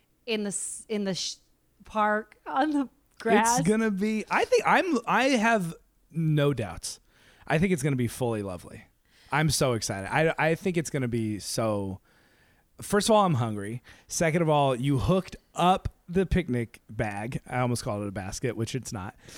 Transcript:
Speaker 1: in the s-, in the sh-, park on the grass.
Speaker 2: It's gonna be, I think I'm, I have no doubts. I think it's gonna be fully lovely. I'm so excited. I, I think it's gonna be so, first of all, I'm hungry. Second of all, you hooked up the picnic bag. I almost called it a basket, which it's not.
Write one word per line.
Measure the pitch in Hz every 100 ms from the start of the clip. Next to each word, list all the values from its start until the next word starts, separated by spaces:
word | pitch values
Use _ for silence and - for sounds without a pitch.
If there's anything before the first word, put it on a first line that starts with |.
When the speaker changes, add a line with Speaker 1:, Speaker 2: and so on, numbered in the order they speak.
| _ _ -
Speaker 1:
in | 220
the | 202
s-, | 185 - - -
in | 208
the | 196
sh-, | 170 - - _ _ _ _ -
park | 214 214 214 226 - -
on | 277 302
the | 294 247 _ _ -
grass. | 220 208 226 240
Speaker 2:
It's | 170
gonna | 220 226
be, | 185 214 220 -
I | 190
think | 466 480 -
I'm, | 226 359 277 -
I | 196 269
have | 247 226 226 165 - _ _ _
no | 160 160 151 143
doubts. | 123 98 82 - - _ _ _ _ -
I | 151
think | 196
it's | 170
gonna | 147 131
be | 117
fully | - 120 110
lovely. | 98 90 - - - _ _ _ -
I'm | 139 156
so | - 135
excited. | 113 - 98 95
I, | 127 160 143
I | 156 165
think | 196 170
it's | 147
gonna | 143 123
be | 117 110 104
so, | - - 113 104 98 95 _ _ _ _ _ _ _ -
first | - 202 202
of |
all, | 214
I'm | 190
hungry. | 127 117 104 101 120 - - -
Second | - 165 170
of | 160
all, | 147 139
you | 123 143 135
hooked | 95 185 - - _
up | - 175 190 - - -
the | 175 185
picnic | 185 175 123 113 - -
bag. | 110 110 101 113 131 -
I | 127
almost | 123 120
called | 127 104
it | 104
a |
basket, | 101 95 - 127 107
which | 113
it's | 131 -
not. | 107 95 - -